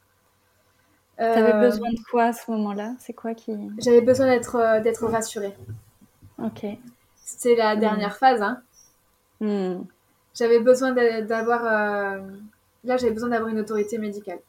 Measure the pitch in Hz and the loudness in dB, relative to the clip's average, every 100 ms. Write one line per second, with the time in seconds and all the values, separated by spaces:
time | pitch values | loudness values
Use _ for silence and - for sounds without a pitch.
0 | _ _ _ _ _ _ _ _ _ _ | _ _ _ _ _ _ _ _ _ _
1 | _ - 226 226 220 214 240 220 233 226 | _ -4 0 4 4 4 2 2 -4 -6
2 | - 240 233 233 - 220 208 202 214 247 | -4 0 0 -2 -6 -4 -4 -6 -10 -12
3 | - 226 226 226 - 208 208 208 247 240 | -16 -12 -10 -10 -10 -10 -10 -4 6 6
4 | 233 254 262 247 240 240 226 220 233 233 | 6 4 4 2 0 0 2 2 0 -2
5 | 226 226 220 214 202 196 - - - _ | -2 -2 -4 -6 -8 -10 -16 -16 -18 _
6 | _ _ - - 226 - 202 214 - _ | _ _ -20 -8 -8 -6 -10 -12 -18 _
7 | _ _ - - 240 233 214 214 214 202 | _ _ -18 -2 2 4 4 2 0 0
8 | 202 - 262 240 202 254 _ _ _ _ | -4 2 4 4 0 -4 _ _ _ _
9 | _ _ _ _ 214 202 185 180 190 _ | _ _ _ _ -4 -2 -4 -6 -12 _
10 | _ _ _ - 233 233 240 254 262 247 | _ _ _ -4 2 4 6 4 2 2
11 | 233 226 214 226 226 240 226 214 208 202 | 2 0 -4 -4 -2 -2 0 0 0 -2
12 | 196 196 190 196 214 _ _ _ 240 247 | -4 -8 -12 -18 -20 _ _ _ -4 0
13 | 240 214 240 233 226 220 214 214 208 226 | 0 -2 -2 -2 -2 -4 -4 -4 -4 -4
14 | 214 202 196 175 | -6 -8 -12 -14